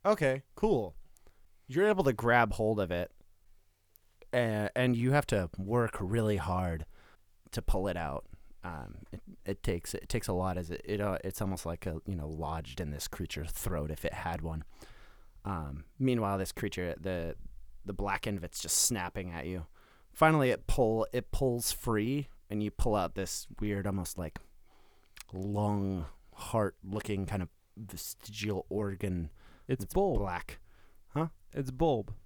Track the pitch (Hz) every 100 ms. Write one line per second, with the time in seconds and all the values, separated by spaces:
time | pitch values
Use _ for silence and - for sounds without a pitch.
0 | 196 214 139 135 - - 220 147 95 -
1 | - - - - - - - 135 208 196
2 | 139 107 117 120 113 101 107 107 92 87
3 | 90 - - - - - _ _ _ _
4 | _ _ - 123 117 107 104 - 127 117
5 | 127 143 - 107 87 - 95 120 113 -
6 | 92 117 107 101 82 92 90 82 - -
7 | - - - - - - - 98 95 87
8 | 78 69 - - - - 90 80 50 -
9 | - - - - - 98 - 87 - -
10 | - 120 - 90 92 90 82 85 - 101
11 | 104 92 95 - 98 92 82 85 92 78
12 | - 92 76 78 80 80 - - 78 73
13 | - - 87 - 76 - - 82 76 76
14 | - - 85 85 80 80 - - - -
15 | - - - - 101 87 73 71 - -
16 | 131 120 101 98 95 - 104 92 87 76
17 | 90 90 82 - - - - - 101 98
18 | 101 98 117 101 85 - - - - 110
19 | 90 107 90 85 76 92 78 - - -
20 | - - 160 160 131 113 - - 113 113
21 | 110 123 - - 135 120 - - 123 110
22 | 110 143 139 - - 104 104 - 123 107
23 | 87 - 95 - - - 107 101 98 98
24 | 85 - 82 - - - - - - -
25 | - - - 92 98 101 104 101 98 92
26 | 78 - - - - 113 101 - 95 104
27 | - 98 92 104 87 _ _ - 104 87
28 | - - - 104 104 95 - 101 104 95
29 | 101 90 82 - - - - 131 98 190
30 | 196 120 98 87 - - - - - -
31 | - 143 160 - - 139 131 127 160 120
32 | 104 -